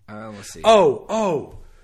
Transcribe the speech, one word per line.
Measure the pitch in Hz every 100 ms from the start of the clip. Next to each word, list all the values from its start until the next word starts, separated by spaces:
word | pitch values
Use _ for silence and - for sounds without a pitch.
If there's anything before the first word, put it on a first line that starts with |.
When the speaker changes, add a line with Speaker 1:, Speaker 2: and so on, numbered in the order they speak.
| -
Speaker 1:
Uh, | 107 113
let's | 104 95
see. | -
Speaker 2:
Oh, | 202 220 165 117 -
oh, | 220 208 151 - - - _